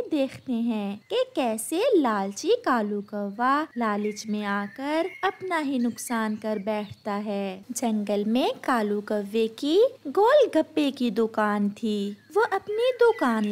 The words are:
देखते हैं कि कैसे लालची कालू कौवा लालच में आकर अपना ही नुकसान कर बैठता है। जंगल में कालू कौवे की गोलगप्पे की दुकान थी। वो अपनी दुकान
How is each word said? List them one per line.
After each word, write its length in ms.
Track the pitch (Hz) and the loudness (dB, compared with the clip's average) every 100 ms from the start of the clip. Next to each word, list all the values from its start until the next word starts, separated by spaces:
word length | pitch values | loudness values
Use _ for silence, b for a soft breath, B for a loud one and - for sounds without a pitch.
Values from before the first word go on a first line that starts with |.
| 453 | -2
देखते 420 | 302 269 - - | 0 -2 -4 -4
हैं 480 | 233 233 214 202 202 - | -2 0 -2 -4 -6 -4
कि 140 | 466 508 - | -2 -2 -2
कैसे 460 | 247 220 - 320 539 381 | -2 -2 -4 0 4 4
लालची 600 | 254 208 196 202 320 480 | 4 0 -2 -2 0 2
कालू 360 | 330 247 208 208 | 2 0 0 -4
कौवा 480 | 202 208 202 202 254 277 311 240 | -6 -6 -6 0 2 2 0 -2
लालच 460 | 220 208 208 208 220 | -2 0 -2 -6 -6
में 140 | 208 | -4
आकर 680 | 202 202 202 - 277 320 359 - | -2 -2 -4 -6 -2 -2 -2 -2
अपना 340 | 381 381 370 330 | -4 -4 -4 -2
ही 180 | 277 262 | 0 0
नुकसान 580 | 240 - - 233 220 214 | -2 -4 -4 -2 -2 -4
कर 220 | 220 214 | -4 -4
बैठता 540 | 202 214 202 - 220 202 | -2 -4 -6 -10 -6 -4
है। 440 | 214 202 196 190 202 | -4 -4 -4 -8 -10
जंगल 520 | 247 233 214 208 208 208 | -4 -2 0 0 0 2
में 260 | 240 370 523 | 2 2 -2
कालू 360 | - 240 208 208 | 0 0 0 -2
कौवे 440 | 208 214 202 220 220 220 | -2 -4 -2 -2 -2 -2
की 220 | 285 359 539 - 294 | 2 4 4 0 -4
गोलगप्पे 840 | 311 440 605 427 311 311 320 285 | 2 6 6 6 2 2 0 0
की 200 | - 247 | 0 0
दुकान 580 | 208 220 220 208 208 202 | 0 0 0 0 2 0
थी। 240 | 202 226 208 202 202 - | -2 -2 -2 -4 -8 -2
वो 80 | 370 466 | 0 2
अपनी 380 | 381 - 427 508 494 | 0 -2 0 0 4
दुकान 460 | 466 453 262 220 208 | 4 4 2 2 0